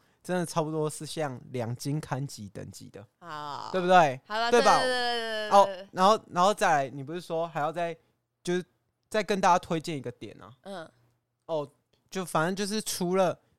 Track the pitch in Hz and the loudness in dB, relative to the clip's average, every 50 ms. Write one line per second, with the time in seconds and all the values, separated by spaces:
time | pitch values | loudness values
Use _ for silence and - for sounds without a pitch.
0 | _ _ _ _ - - 180 180 170 - - 175 156 160 156 156 151 151 - - | _ _ _ _ -8 -4 -2 -2 -2 -2 -2 -2 -2 -2 -2 -2 -4 -4 -6 -8
1 | 160 139 - 160 151 139 127 120 - - 123 123 113 113 123 - - 143 143 156 | -12 -10 -6 -6 -6 -6 -6 -10 -12 -8 -6 -6 -4 -4 -6 -6 -4 -4 -4 -4
2 | - - 143 131 143 135 - - 104 98 - 101 98 98 - - 107 98 - 98 | -4 -6 -6 -6 -6 -8 -10 -14 -16 -14 -14 -14 -14 -14 -16 -18 -20 -20 -18 -20
3 | 101 - _ _ 175 170 151 151 147 147 139 120 107 - - 190 175 180 185 180 | -20 -20 _ _ -16 -14 -12 -10 -10 -10 -8 -8 -8 -6 -4 0 4 6 8 8
4 | 160 139 123 131 - - 208 220 233 240 240 240 269 247 - - 262 254 254 247 | 8 6 4 -2 -8 -6 -4 -2 0 4 4 6 6 6 6 6 4 0 0 -2
5 | 240 240 240 233 226 226 220 214 214 214 196 202 196 196 190 180 196 - - 180 | -2 -2 -2 -4 -4 -6 -6 -6 0 4 6 6 6 6 2 -8 -16 -8 0 2
6 | 185 202 220 - - - - 175 180 208 - - - 190 156 143 139 123 127 143 | 4 4 4 4 0 -4 0 2 2 2 4 2 2 4 4 2 0 -2 -6 -10
7 | 135 143 165 180 170 - 165 160 170 170 156 156 143 160 143 175 170 170 165 - | -10 -10 -10 -10 -8 -4 -4 -4 -4 -4 -4 -4 -4 -4 -4 -4 -6 -6 -6 -10
8 | _ _ _ _ _ _ _ _ - 175 175 180 175 - _ _ _ _ _ _ | _ _ _ _ _ _ _ _ -4 -4 -4 -4 -4 -8 _ _ _ _ _ _
9 | _ _ - 214 185 - 208 190 196 185 170 - - - 175 160 - 175 156 135 | _ _ -4 -4 -2 -2 0 2 4 4 4 4 2 -2 -4 -4 -4 -6 -8 -8
10 | - 123 - _ 117 98 - - 90 104 127 _ - 196 196 175 160 - _ _ | -8 -10 -12 _ -14 -16 -16 -18 -20 -20 -20 _ -18 -16 -16 -14 -16 -18 _ _
11 | _ _ _ _ _ _ _ _ _ - 165 151 143 - _ _ _ _ _ _ | _ _ _ _ _ _ _ _ _ -4 -4 -4 -4 -6 _ _ _ _ _ _
12 | _ _ - 190 180 - - 160 156 180 196 180 208 190 214 214 - - - - | _ _ -10 -8 -6 -2 0 0 0 0 0 -2 -4 -2 -4 -4 -4 -4 -4 -2
13 | 185 175 185 190 185 165 143 - _ _ _ | -2 0 2 4 2 2 0 -2 _ _ _